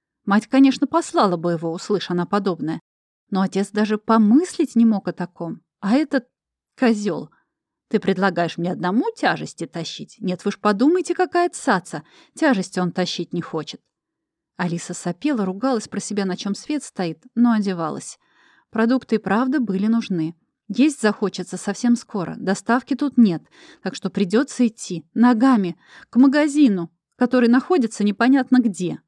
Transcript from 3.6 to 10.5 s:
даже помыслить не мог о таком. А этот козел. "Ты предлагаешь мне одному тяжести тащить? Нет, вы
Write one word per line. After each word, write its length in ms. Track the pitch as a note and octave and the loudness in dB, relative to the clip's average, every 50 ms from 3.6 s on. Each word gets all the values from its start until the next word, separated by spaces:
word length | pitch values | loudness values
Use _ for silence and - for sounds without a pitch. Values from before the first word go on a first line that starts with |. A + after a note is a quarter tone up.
| G3 - | -4 -2
даже 300 | - G#3 G#3+ G3+ G#3+ G#3 | -2 -2 0 0 -2 -4
помыслить 760 | _ - A3+ A3+ G#3+ G3+ A3+ D4 F#4 - - - D#4 - - | _ 2 4 4 6 6 6 4 4 2 -2 -4 -2 0 2
не 120 | A3+ A#3 A3+ | 4 4 4
мог 200 | A3 G3 - - | 2 0 -2 -6
о 60 | D#3 | -8
таком. 480 | - G#3+ - _ - E3+ E3 E3 - _ _ _ - | -8 -8 -10 _ -12 -10 -10 -10 -14 _ _ _ -8
А 140 | - F#3+ A3+ | -2 0 0
этот 340 | C#4 D#4 C#4+ - C4 B3 _ _ _ _ _ _ _ _ _ _ - | 0 0 0 -2 -4 -4 _ _ _ _ _ _ _ _ _ _ 0
козел. 520 | C4 A3+ A3+ G#3 G#3 G#3 D#3+ D#3 D3+ - _ _ _ _ _ _ _ _ _ _ _ - | 2 2 2 2 -2 -4 -4 -6 -8 -12 _ _ _ _ _ _ _ _ _ _ _ -4
"Ты 100 | - G3+ | -4 -2
предлагаешь 580 | - - F#3+ F3 F#3+ G3 F3 F3 F3 D#3+ - - | 0 0 0 0 0 0 0 0 -2 -2 -2 -4
мне 140 | E3+ F3 | -4 -4
одному 340 | F3 - - F3+ F#3+ A#3+ F#4 A#4 A4+ | -4 -2 -2 0 0 0 0 -2 -4
тяжести 500 | - - - E3 D3 D#3 D3+ - - E3 | -2 -2 -2 -2 -2 -6 -12 -10 -12 -12
тащить? 520 | D#3+ - E3+ E3 - - - D3 - - - | -10 -10 -10 -10 -10 -12 -14 -16 -18 -16 -8
Нет, 240 | - F#3 F#3 F3+ - | -6 -6 -6 -4 -4
вы 60 | G3+ | -6